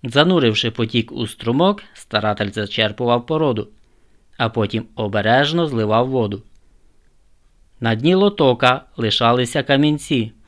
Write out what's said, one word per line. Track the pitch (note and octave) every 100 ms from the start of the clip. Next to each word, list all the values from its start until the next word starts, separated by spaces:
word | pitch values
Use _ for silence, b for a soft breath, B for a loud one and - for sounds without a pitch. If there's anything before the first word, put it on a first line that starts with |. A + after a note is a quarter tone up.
Зануривши | B2 B2+ D#3+ F#3 B2+ G#2+ A#2
потік | - A2+ A#2+ A2+
у | - A2+
струмок, | - - B2+ F3+ G3+ -
старатель | - - G#2+ G#2+ G#2 G2+
зачерпував | G2 G2+ - A2 G#2 A#2+ A#2+ A#2+
породу, | D#3 D#3 A#2+ G#2 _ _ _ _ _ _ _
а | A#2
потім | A#2 G#2 A2+ - -
обережно | G#2+ G#2 G2+ B2 C#3+ E3 E3
зливав | B2 G#2+ G#2+ B2+
воду. | C3 A2 G2+ - - _ _ _ _ _ _ _ _ _ _ _ _
На | A#2 A2+
дні | C#3+ F#3
лотока | G3+ G3+ C#3+ B2 B2+ C3 - -
лишалися | A2+ - A#2 A#2+ B2 D#3
камінці, | B2+ C#3 D3+ D3+ - C#3 A2+ -